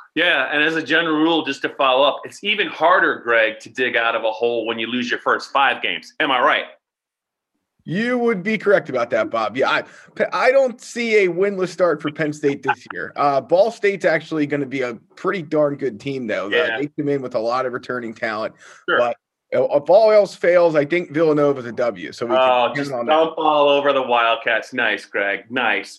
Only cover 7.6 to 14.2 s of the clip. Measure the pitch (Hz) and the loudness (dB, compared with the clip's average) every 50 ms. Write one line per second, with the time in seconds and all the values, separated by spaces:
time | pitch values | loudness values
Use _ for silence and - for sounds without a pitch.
7.6 | _ _ _ _ - 143 151 202 226 247 254 247 240 233 226 185 170 214 220 - | _ _ _ _ -12 -6 -4 -4 -2 -2 -2 0 0 0 0 -2 -2 -4 -4 -2
8.6 | - 202 202 170 - - 123 123 120 120 123 110 107 - - 113 110 104 107 135 | 2 2 2 2 2 0 -2 -2 -2 0 0 -2 -2 0 -2 -2 -2 -2 -2 0
9.6 | 135 104 151 135 - - - - - - - - 214 - - 180 202 254 254 269 | 0 2 0 0 -2 -6 -16 -20 -20 -16 -4 -4 -4 -2 0 0 2 4 4 4
10.6 | 269 254 - - - - - 233 233 226 214 214 196 180 170 175 196 202 202 185 | 2 2 -2 -8 -16 -14 -8 -6 -2 2 2 4 2 2 0 0 -2 -2 0 -2
11.6 | 185 175 - - 185 170 151 151 - 151 143 - 160 151 147 151 - 143 139 135 | -4 -4 -2 0 0 0 0 -2 -4 -8 -4 -4 -4 -4 -4 -2 -2 -2 -2 -2
12.6 | 123 131 - - - - - 90 82 - - - 135 143 139 135 120 - - 185 | -4 -4 -4 -4 -6 -16 -12 -10 -10 -10 -4 0 0 2 2 0 0 2 4 4
13.6 | 208 233 214 - - 202 196 165 - 170 160 160 | 4 2 0 0 -2 0 0 2 0 0 0 0